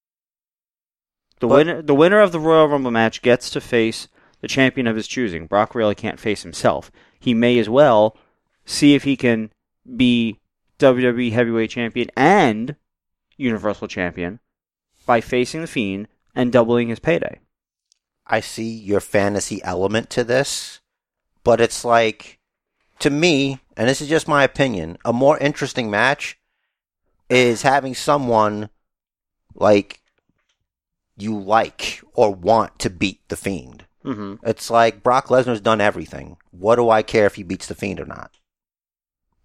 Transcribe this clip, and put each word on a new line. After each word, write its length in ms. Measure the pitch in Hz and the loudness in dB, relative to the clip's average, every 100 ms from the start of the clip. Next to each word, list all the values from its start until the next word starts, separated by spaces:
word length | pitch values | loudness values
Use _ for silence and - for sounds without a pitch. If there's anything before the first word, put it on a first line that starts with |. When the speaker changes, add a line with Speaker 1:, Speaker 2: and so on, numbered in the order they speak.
| _ _ _ _ _ _ _ _ _ _ _ _ _ - | _ _ _ _ _ _ _ _ _ _ _ _ _ -6
Speaker 1:
The 60 | 117 | 2
Speaker 2:
But 60 | 139 | 4
Speaker 1:
winner, 260 | 160 165 | 2 -2
the 120 | 151 | 0
winner 260 | 139 170 208 | 4 6 6
of 120 | 202 | 4
the 80 | 170 | 2
Royal 280 | 156 160 151 | 2 4 4
Rumble 220 | 143 127 | 2 0
match 280 | 113 113 - | 0 0 0
gets 300 | 123 120 - | 0 0 0
to 100 | 151 | -10
face 480 | - 120 110 - - _ _ _ | -2 0 0 -4 -12 _ _ _
the 80 | 123 | -6
champion 380 | - 131 135 120 | 0 0 0 -4
of 100 | 110 | -4
his 100 | - | -6
choosing. 380 | 131 113 82 80 | -6 -4 -6 -2
Brock 280 | 101 110 | 0 0
really 200 | 120 107 | 0 -2
can't 240 | 101 107 - | -2 -6 -8
face 240 | 113 98 | -6 -6
himself. 480 | 87 - 120 73 - _ _ _ | -8 -4 -2 -2 -8 _ _ _
He 140 | 127 | -2
may 240 | 113 120 123 | 0 2 2
as 100 | 107 | 2
well 480 | 127 147 107 110 - _ _ _ _ | 4 4 6 2 0 _ _ _ _
see 300 | - - 147 | -12 2 4
if 80 | 139 | 4
he 120 | 139 135 | 2 -2
can 360 | 123 113 107 _ _ _ - 120 | 0 0 -4 _ _ _ -10 0
be 420 | 123 120 113 - _ _ _ - | 2 2 0 -6 _ _ _ 2
W 260 | 139 127 127 | 4 4 2
W 200 | 120 123 | 0 -2
E 20 | |
Heavyweight 380 | 110 117 113 110 | 0 0 0 -4
Champion 380 | 120 117 120 117 - | -4 -6 -4 -4 2
and 600 | 147 202 143 107 127 147 _ _ _ _ _ - | 4 4 4 0 -6 -12 _ _ _ _ _ -8
Universal 520 | 131 107 107 98 107 | -4 -4 -4 -6 -8
Champion 500 | 104 87 87 87 110 _ _ _ _ _ _ | -8 -8 -6 -10 -10 _ _ _ _ _ _
by 160 | - 120 | -2 -2
facing 400 | - 123 123 156 | 0 -4 -4 -6
The 40 | 160 | -10
Fiend 420 | 139 101 95 107 _ _ | -6 -6 -6 -12 _ _
and 160 | 131 123 | -4 0
doubling 360 | 120 117 120 117 | 2 2 0 -2
his 120 | 113 | -6
payday. 400 | - 165 - - _ _ _ _ _ _ _ _ | -4 -2 -4 -12 _ _ _ _ _ _ _ _
Speaker 2:
I 140 | - 110 | -4 -4
see 300 | - - 113 | -4 -10 -10
your 300 | 113 98 101 | -10 -4 -4
fantasy 600 | - 104 98 101 - 101 | 0 0 0 -2 -6 -8
element 460 | - 90 98 110 - | -8 -4 -2 -2 -4
to 120 | - | -4
this, 560 | 117 127 143 - - - _ _ _ _ _ _ | -2 0 -2 -6 -12 -18 _ _ _ _ _ _
but 180 | 120 113 | 2 4
it's 240 | 113 - | 2 0
like, 540 | 120 117 113 - - _ _ _ _ _ _ - | 0 2 2 -2 -14 _ _ _ _ _ _ -4
to 100 | 151 | -2
me, 480 | 143 175 139 135 131 _ - | 2 2 2 0 -6 _ -4
and 120 | 117 | -2
this 120 | 135 | -2
is 80 | 147 | 0
just 200 | 160 - | -2 0
my 160 | 143 | 2
opinion, 520 | 131 - 135 98 80 87 | 2 0 -2 -2 -8 -8
a 80 | 117 | -4
more 240 | 120 139 151 | 2 2 2
interesting 520 | 143 143 139 - 110 | 0 -4 -6 -6 -2
match 480 | 104 123 147 - - _ _ _ _ _ _ _ _ - | 2 2 0 -6 -14 _ _ _ _ _ _ _ _ -2
is 340 | 123 123 113 | 2 2 2
having 320 | 139 139 131 123 | 2 0 -2 -6
someone, 760 | - 147 127 113 107 104 104 _ _ _ _ _ _ _ _ - | -2 0 2 2 2 -2 -10 _ _ _ _ _ _ _ _ -2
like, 420 | 101 104 - - _ _ _ _ _ _ _ _ _ _ _ - | 4 4 2 -12 _ _ _ _ _ _ _ _ _ _ _ -12
you 200 | 104 107 | -8 -6
like 600 | 98 110 82 - - - _ | 0 0 0 -6 -10 -10 _
or 180 | - 110 | 0 0
want 440 | 95 87 110 101 - | 2 2 2 2 -4
to 100 | 113 | -8
beat 300 | 87 101 - - | -4 -4 -4 -12
The 80 | - | -8
Fiend. 480 | 101 90 123 - - _ | -6 -8 -12 -20 -20 _
Speaker 1:
Mm-hmm. 420 | 139 107 101 98 113 | -12 -10 -10 -10 -6
Speaker 2:
It's 220 | - - | -6 0
like, 320 | 117 117 - | 4 4 2
Brock 240 | 127 127 - | 0 0 2
Lesnar's 320 | 127 123 110 | 0 0 -2
done 200 | 104 110 | 0 2
everything. 560 | 104 90 78 69 73 78 _ | 2 -2 -8 -14 -18 -20 _
What 240 | 87 101 120 | -4 0 2
do 120 | 117 | 4
I 120 | 110 | 2
care 240 | - 113 101 | 2 2 2
if 80 | |
he 80 | - | 0
beats 240 | 90 92 - | -10 -10 -10
The 80 | |
Fiend 260 | - 101 85 | -10 -8 -8
or 60 | - | -12
not? 240 | - - _ _ _ _ _ _ _ _ _ _ _ | -16 -20 _ _ _ _ _ _ _ _ _ _ _